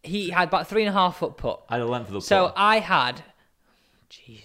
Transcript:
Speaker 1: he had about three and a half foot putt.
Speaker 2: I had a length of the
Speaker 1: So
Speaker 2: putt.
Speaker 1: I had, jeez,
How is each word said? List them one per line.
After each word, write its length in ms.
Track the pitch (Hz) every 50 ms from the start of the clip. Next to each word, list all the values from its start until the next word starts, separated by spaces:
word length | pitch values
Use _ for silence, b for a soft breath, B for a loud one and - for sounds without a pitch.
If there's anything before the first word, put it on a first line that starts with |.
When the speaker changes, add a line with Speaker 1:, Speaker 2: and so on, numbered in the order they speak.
Speaker 1:
he 280 | _ 160 175 208 202 -
had 180 | 175 175 180 160
about 180 | 190 180 165 -
three 140 | 196 220
and 60 | 214 208
a 40 |
half 260 | 190 202 185 180 - -
foot 180 | - 95 -
putt. 260 | - - 123 95 - - -
Speaker 2:
I 60 | 117
had 80 | 120
a 40 | 120
length 220 | 117 123 123 117 95
of 60 | 95
the 60 | 101
Speaker 1:
So 240 | - - 202 190 185
Speaker 2:
putt. 80 | - -
Speaker 1:
I 220 | - 202 208 220 220
had, 420 | 202 165 185 156 123 123 123 - - - _ _ _ _ _ _ _ _ _ _ _ _ _ _ _ _
jeez, 300 | - - - - 113 110 -